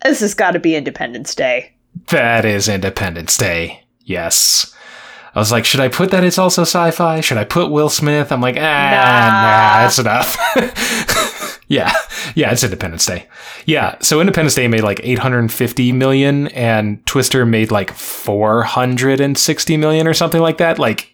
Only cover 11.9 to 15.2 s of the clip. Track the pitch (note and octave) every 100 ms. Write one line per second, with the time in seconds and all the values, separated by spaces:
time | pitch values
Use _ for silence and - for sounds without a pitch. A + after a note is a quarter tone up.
11.9 | - - - E3 C3+ B2+ A#2+ A#2 F#2 F#2
12.9 | E2 - F2+ - - - - - D3 G#2+
13.9 | - - D#3 F#3+ F#3+ C#3 - B2 A2+ G#2+
14.9 | G2 - B2